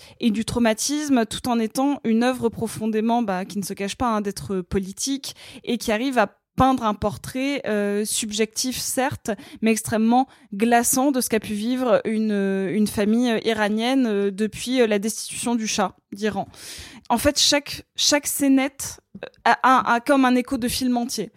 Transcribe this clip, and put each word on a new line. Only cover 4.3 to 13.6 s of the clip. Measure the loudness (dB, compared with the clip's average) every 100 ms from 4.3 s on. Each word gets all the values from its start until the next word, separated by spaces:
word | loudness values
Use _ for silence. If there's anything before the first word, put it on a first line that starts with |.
| -8 -6 -6
politique | -2 -4 -4 -6 -4 -4 -6 -14 -20 -16
et | -6 -4
qui | 0
arrive | -2 0 0
à | 0 _ _ 2
peindre | 4 4
un | 0
portrait, | 0 -4 -4 -8 -4 -2 -2 -2
euh, | -2 0 -2 -2
subjectif, | -4 -4 -2 -2 0 -4 -4
certes, | -4 -2 -2 -2 -6 -8 -8 -2
mais | 0
extrêmement | 0 0 0 4 4 2 -6 _
glaçant | -2 2 4 4 2 2
de | 2
ce | 0
qu'a | -2
pu | -2
vivre | -4 -2 0 2 2 2
une, | 0 0 0 0 -2 -2
une | 0 0
famille, | 2 2 2 2
euh, | 0 0
iranienne, | 0